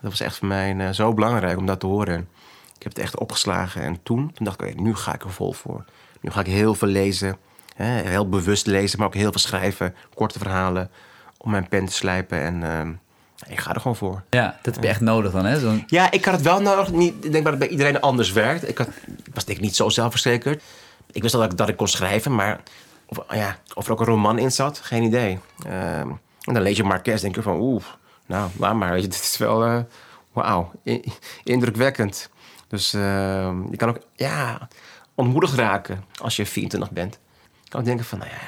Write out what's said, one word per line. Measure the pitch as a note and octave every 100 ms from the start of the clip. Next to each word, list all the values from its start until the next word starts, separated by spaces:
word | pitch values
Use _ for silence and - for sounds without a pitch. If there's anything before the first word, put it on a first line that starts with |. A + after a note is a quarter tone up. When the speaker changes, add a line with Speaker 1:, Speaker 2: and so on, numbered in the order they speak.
Speaker 1:
Dat | -
was | F#2+
echt | A2+ -
voor | G2
mij, | G2 F#2+ F#2+
eh, | F#2+
zo | F#2+ A2
belangrijk | G#2+ G#2+ A#2+ F#2 F2+
om | F#2+
dat | F#2+
te | F#2+
horen. | G2+ G2+ E2+ F2 _ - - - _
Ik | -
heb |
het | -
echt | - -
opgeslagen. | A2+ - - F2+ F2+ F2+
En | C2+ E2+
toen, | - A#2 D3
toen | -
dacht | G#2 F#2
ik, | -
"Oké, | -
nu | G2+
ga | G#2+ -
ik | -
er | -
vol | F#2 F#2+
voor. | F2 - - - - - _
Nu | -
ga | G2+
ik | F#2
heel | F#2+ G#2+
veel | G#2 G#2
lezen." | G2 G2 F#2+ G2 F#2+ _ _ - -
Hè, | G#2 A#2+ F#2
heel | F2+ G2+
bewust | F#2+ E2+ G#2 -
lezen, | G2 G2+ -
maar | G#2
ook |
heel | G2 G#2
veel | -
schrijven, | - F#2+ G2 F#2+ F#2 - -
korte | - A2 -
verhalen, | G2 F#2+ F#2 F2+ F#2 - - - - _
om | -
mijn | G#2 F2+
pen | G2+ F#2+
te |
slijpen | - F#2+ F#2 F#2 F2
en, | D2+ F2
ehm, | E2 E2 D#2+ E2 _ _ _ - -
ik | -
ga | -
er | F#2
gewoon | C3 A2+
voor. | G2 F#2+ -
Speaker 2:
Ja, | B2 A#2 -
dat | -
heb | -
je | F2+
echt | G#2
nodig | A2+ A2+ G2+
dan, | F#2
hè? | F#2+ D3
Zo'n | A#2+ G#2+ G#2+
Speaker 1:
Ja, | E3+ F#3
ik | G3
had | F#3+
het | F#3
wel | C#3+ F#3
nodig. | G3+ G3 F#3+
Niet, | E3+ F3 -
ik | E3
denk | D#3
dat | D#3
het | C#3+
bij | C3+
iedereen | D3 C#3+ C#3
anders | C#3+ B2 G2+
werkt. | G2 A2 E3 -
Ik | -
had, | A#2+ - -
ik | - -
was | -
denk | - G2
ik |
niet | G#2 F#2+
zo | G#2+
zelfverzekerd. | G#2+ A#2 - - A#2+ C#3 D3+ - - - - _
Ik | -
wist | A2
wel | A#2+
dat | A2+
ik, | F2+
dat | A2
ik | F#2+
kon | G2+
schrijven, | - F#2 G#2 A2+
maar | A#2+ G2+ F#2+ - - - - _
of, | - -
ja, | G#2+ G#2 G#2 -
of | - -
er |
ook | A2
een | A2+
roman | A2+ G#2 A#2
in | C3
zat, | B2+ C#3 C#3+
geen | - A#2
idee. | A#2 A#2+ A2+ F#2+ - - -
Ehm, | F#2 F#2 D#2 C2 C#2+ _ _
en | -
dan | A#2+
lees | F#2+ G2+
je |
Marquez, | G2+ F#2 - A2
denk | G2
je | F#2
van, | G#2+ E2+
oeh, | A#2 A#2 - - _ _ _
nou, | F#2 G2 F2+
laat | G2
maar. | A2 F#2
Weet | F2+
je, | F#2+
dit | F#2
is | - -
wel, | A2 A2
eh, | A#2 A#2 A#2+ - - - _
wauw, | - - G2 F2 - -
i-, | A#2+ - - - -
indrukwekkend. | - B2 A#2+ G#2+ C3 C3+ G#2 - - _ - - -
Dus, | A2 -
ehm, | G#2 G2+ G2 G2 F#2+ F#2+ F2+ F#2
je | -
kan | A#2
ook, | A#2+ -
ja, | _ C3 D3+ B2+ A#2 B2 - - - -
ontmoedigd | - B2 C3+ E3
raken | C3 A2+ G2 - F#2+ G2 -
als | - -
je | G2+
vierentwintig | - G2 G2+ -
bent. | E2+ F2+ - _ _ _ _
Je | - -
kan |
ook | A#2
denken | B2 A#2
van, | G2
nou | -
ja | -